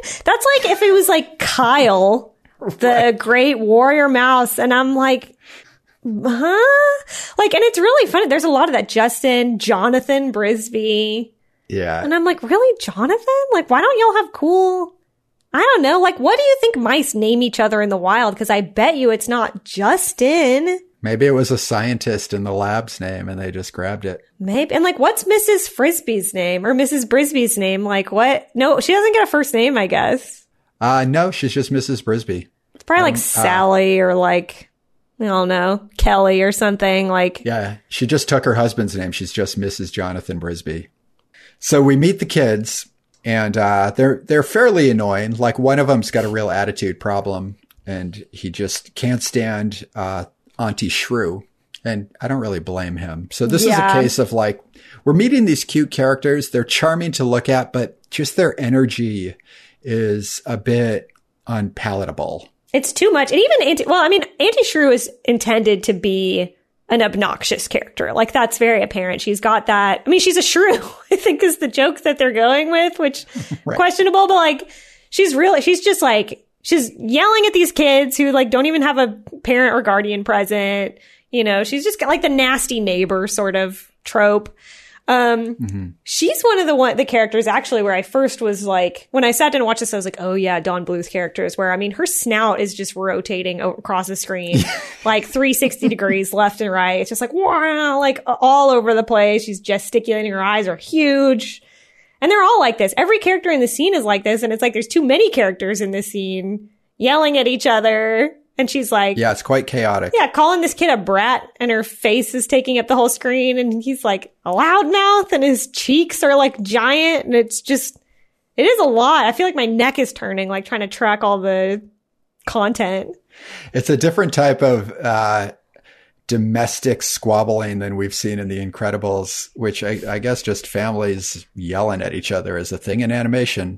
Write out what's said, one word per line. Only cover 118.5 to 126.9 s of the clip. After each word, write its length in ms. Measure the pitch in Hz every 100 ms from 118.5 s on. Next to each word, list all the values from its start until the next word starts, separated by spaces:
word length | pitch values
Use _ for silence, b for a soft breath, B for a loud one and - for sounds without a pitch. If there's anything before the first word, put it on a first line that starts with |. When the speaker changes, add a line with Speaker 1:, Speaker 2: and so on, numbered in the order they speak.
| -
Speaker 1:
it 80 |
is 160 | 330 466
a 60 | 302
lot. 380 | 226 247 311 220
I 80 |
feel 120 | 339 370
like 100 | 294
my 80 | 233
neck 340 | 226 247 269
is 140 | 262
turning, 340 | - 208 190 190
like, 160 | 196
trying 160 | 196 220
to 80 | 202
track 340 | - 226 208
all 180 | 208 202
the 400 | 190 190 190 202 208 _ _ _ _ _ -
content. 720 | 233 208 233 190 190 - 359 _ B B B B
Speaker 2:
It's 160 | 127 127
a 80 | 143
different 360 | 165 165 175
type 280 | 143 143 135
of, 280 | 139 120 104 -
uh, 480 | 131 110 107 107 101 - _ _ b b b _ -
domestic 760 | 120 110 113 117 - 135